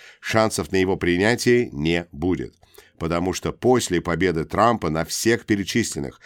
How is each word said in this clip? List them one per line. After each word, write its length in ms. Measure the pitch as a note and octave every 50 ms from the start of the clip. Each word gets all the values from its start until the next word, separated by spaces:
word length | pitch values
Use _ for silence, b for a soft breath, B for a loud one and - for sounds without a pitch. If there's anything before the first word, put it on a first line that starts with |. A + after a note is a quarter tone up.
| B B B B
шансов 500 | - - - A2 A2 G#2+ - G2+ F2+ -
на 60 | G2
его 200 | F#2+ F#2 F#2 F#2
принятие 720 | D#2+ E2+ F2 F2 F2 G2+ A2+ A#2+ A#2 - B2 A#2+ A#2+ A#2 -
не 360 | - C#2+ D2+ E2 E2+ E2+ E2+ -
будет. 440 | - C#2+ D#2+ F#2 E2+ - B1 - - b b b b b b b b
Потому 340 | - E2 D#2+ E2+ E2+ F2+ F#2
что 220 | F2 - - E2+ -
после 480 | - - A#2+ B2+ A#2+ - - F2+ E2+
победы 420 | D#2+ F2 E2+ D#2+ F#2 F2+ D#2+ D#2+ D#2
Трампа 460 | - E2+ F#2 A2 A#2+ A#2 - F2+ D#2+
на 160 | D#2 D#2+ D#2
всех 400 | - - - - A2+ A#2 A2+ -
перечисленных 760 | - G#2+ G2+ F#2+ - - B2 G#2+ - - - C#2 B1+ - B B